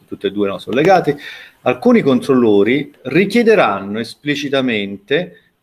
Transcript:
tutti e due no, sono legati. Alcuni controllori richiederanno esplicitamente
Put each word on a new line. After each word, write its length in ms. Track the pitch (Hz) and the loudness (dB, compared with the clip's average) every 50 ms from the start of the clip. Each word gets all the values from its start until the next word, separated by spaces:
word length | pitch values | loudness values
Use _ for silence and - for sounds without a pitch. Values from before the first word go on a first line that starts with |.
| _ - | _ -18
tutti 180 | 95 - - 98 | -16 -8 -8 -6
e 40 | |
due 160 | 95 101 101 98 | -4 -2 -4 -4
no, 100 | 95 90 | -4 -8
sono 200 | - - 104 131 | -10 -6 -2 0
legati. 360 | 156 190 190 175 - 147 143 - - - - - - - _ _ - | 2 4 4 4 2 0 -4 -4 -8 -18 -20 -20 -20 -20 _ _ -4
Alcuni 380 | 127 123 - - 240 247 220 | -4 -4 0 2 4 4 4
controllori 920 | - 135 127 120 - - 131 127 120 110 101 101 101 113 131 151 151 - _ _ | 4 2 0 0 2 2 2 2 4 4 4 4 4 2 0 -2 -2 -6 _ _
richiederanno 1000 | - 123 127 170 202 196 - 240 233 226 214 185 135 107 98 98 98 101 104 110 | -12 -2 0 0 0 2 2 2 4 4 4 4 2 0 0 -4 -6 -8 -8 -8
esplicitamente 1400 | 117 - - _ - 147 143 143 147 135 135 135 127 127 110 104 101 98 101 95 _ - 139 165 180 175 - _ _ _ _ _ | -8 -10 -12 _ -6 -6 -6 -4 -4 -4 -2 -2 0 0 -2 -2 -4 -6 -8 -12 _ -2 -2 -2 -2 -4 -14 _ _ _ _ _